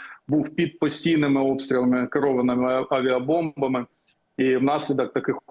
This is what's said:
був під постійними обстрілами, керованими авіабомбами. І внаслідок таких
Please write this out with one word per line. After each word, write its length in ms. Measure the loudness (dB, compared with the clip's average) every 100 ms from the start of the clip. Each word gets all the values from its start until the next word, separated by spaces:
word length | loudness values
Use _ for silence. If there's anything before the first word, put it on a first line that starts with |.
| -20 -20 -2
був 220 | 0 0
під 300 | -2 -4 0
постійними 600 | -4 -2 0 2 2 2
обстрілами, 680 | 2 -2 0 0 2 0 0
керованими 800 | 0 0 2 0 0 0 0 0
авіабомбами. 960 | 0 2 0 0 0 -2 -2 -2 -2 -6 _ _ _ _ -2
І 180 | 0 2
внаслідок 580 | 2 0 -2 -2 0
таких 240 | -2 -2 -6 -8